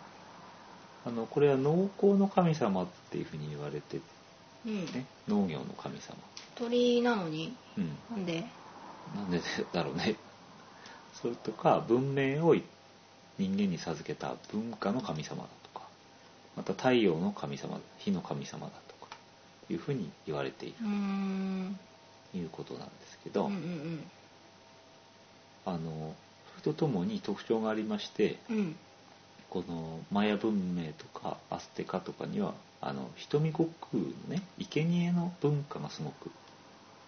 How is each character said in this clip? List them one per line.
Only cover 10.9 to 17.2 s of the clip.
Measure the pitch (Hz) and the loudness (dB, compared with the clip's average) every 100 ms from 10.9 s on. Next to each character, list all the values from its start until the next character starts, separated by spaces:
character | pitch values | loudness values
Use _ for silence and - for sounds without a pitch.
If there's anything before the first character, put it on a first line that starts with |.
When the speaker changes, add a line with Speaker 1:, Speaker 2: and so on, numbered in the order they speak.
| - - - | -18 -18 -6
Speaker 1:
そ | 120 | -4
れ | 120 | -4
と | - | -6
か、 | - 165 95 - | 2 4 6 6
文 | 120 139 | 4 4
明 | 139 135 143 | 2 2 4
を | 165 | 6
人 | 104 - - - - - - - - | 6 4 -14 -20 -20 -20 -20 -12 -2
間 | 95 98 98 | 0 2 2
に | 82 | 0
授 | 87 76 | -4 -4
け | - | -4
た | 76 71 62 - | -4 -4 -6 -6
文 | 107 117 | -4 -4
化 | - 98 | -2 0
の | 107 | 0
神 | - 156 | -2 -4
様 | 151 - | -4 -6
だ | - - - | -10 -16 -16
と | - | -16
か、 | - - - - - - - - | -16 -20 -20 -20 -20 -20 -14 -8
ま | |
た | - | -4
太 | - 131 | 0 4
陽 | 123 101 | 6 6
の | 80 | 4